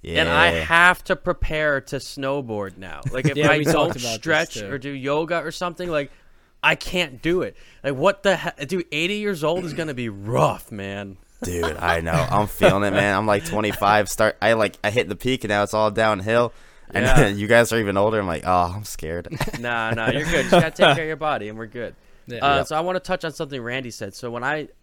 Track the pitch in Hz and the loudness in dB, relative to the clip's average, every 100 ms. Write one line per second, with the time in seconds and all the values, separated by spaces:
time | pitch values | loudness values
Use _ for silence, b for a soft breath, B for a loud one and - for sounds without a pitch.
0 | - 82 165 165 170 170 160 170 175 180 | -4 -2 2 4 4 2 2 6 6 4
1 | - 185 - 170 - 156 151 135 - 139 | -2 -4 -2 -2 -2 0 0 -2 -4 -8
2 | - - 135 143 123 107 98 90 92 73 | -8 -8 -4 -4 -4 -6 -6 -10 -14 -10
3 | - 127 147 139 151 151 151 156 156 156 | -6 0 0 2 4 4 4 2 2 -2
4 | 120 110 160 156 165 - 101 139 139 139 | -6 -6 0 0 0 -6 -8 -8 -8 -8
5 | 131 147 160 170 151 - 180 170 180 151 | -2 -2 0 -4 -4 -6 -8 -6 -4 -4
6 | 139 b b b b b - - - 180 | -4 b b b b b 0 0 -2 -4
7 | 165 127 160 180 117 - b b 143 131 | -4 -4 -2 -2 -2 -10 b b -6 2
8 | 175 190 196 175 165 - 143 185 170 151 | 2 2 2 0 -2 -8 -6 -4 -4 -4
9 | 170 208 208 180 151 175 175 147 156 127 | -2 -2 -4 -2 0 -2 -4 -6 -6 -4
10 | 117 98 101 127 147 98 - 107 98 98 | -6 -8 -2 2 2 2 -10 -10 -8 -8
11 | 98 95 _ _ - 87 82 78 87 85 | -10 -14 _ _ -6 -2 -2 -2 -2 0
12 | 82 82 80 98 107 - 98 95 101 98 | 0 0 0 0 -2 2 4 4 2 2
13 | 101 98 107 101 - 104 107 98 101 107 | 2 2 2 0 0 -2 -2 0 4 4
14 | 101 - 110 - 107 113 104 - 104 110 | 2 2 0 2 2 2 2 0 -2 0
15 | 95 98 123 127 110 104 104 107 107 104 | -2 -2 -2 -2 0 0 2 2 0 2
16 | 110 104 101 117 120 - b b b - | 2 2 2 2 2 -4 b b b -2
17 | 123 - 117 101 104 117 117 113 101 98 | 6 6 6 2 4 6 6 2 2 2
18 | 104 110 98 80 - 90 87 95 107 - | 2 2 0 -2 2 2 2 -4 -10 -10
19 | 78 85 - - - - 120 117 113 113 | -6 -8 -8 -6 -6 -4 -4 -2 -2 0
20 | 113 127 156 170 131 175 165 - 180 139 | 0 -2 0 0 4 4 4 4 4 4
21 | 156 156 156 131 104 110 113 120 110 - | 0 -4 -2 -2 -4 -10 -10 -8 -10 -12
22 | b b - 117 135 139 - 156 175 185 | b b -14 -2 2 2 0 -2 -2 -4
23 | 180 185 165 - 156 139 117 127 127 - | -4 -6 -6 -8 -8 -6 -6 -6 -8 -10
24 | 101 - 123 117 127 151 147 - | -12 -10 -10 -6 -4 -4 -6 -16